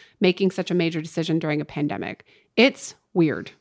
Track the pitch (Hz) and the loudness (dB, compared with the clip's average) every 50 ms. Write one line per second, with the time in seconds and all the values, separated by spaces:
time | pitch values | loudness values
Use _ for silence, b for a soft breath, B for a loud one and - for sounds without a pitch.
0 | B B B B 175 185 180 - 196 185 - - 180 - 180 175 165 165 170 156 | B B B B 2 2 4 4 2 0 0 -2 -4 -2 0 0 0 0 0 -4
1 | 156 160 - 165 160 165 160 165 156 151 147 151 147 - - 151 147 147 - - | -6 -6 -4 -4 -2 0 0 0 0 0 -2 -2 -4 -4 -4 -4 -2 -2 -4 -4
2 | 85 - - - - b b b b b b - 233 269 - - - - - _ | -8 -8 -10 -12 -16 b b b b b b 4 4 4 2 0 -12 -12 -14 _
3 | _ _ - 185 165 151 107 - - - - _ | _ _ 2 2 2 2 2 -2 -8 -12 -16 _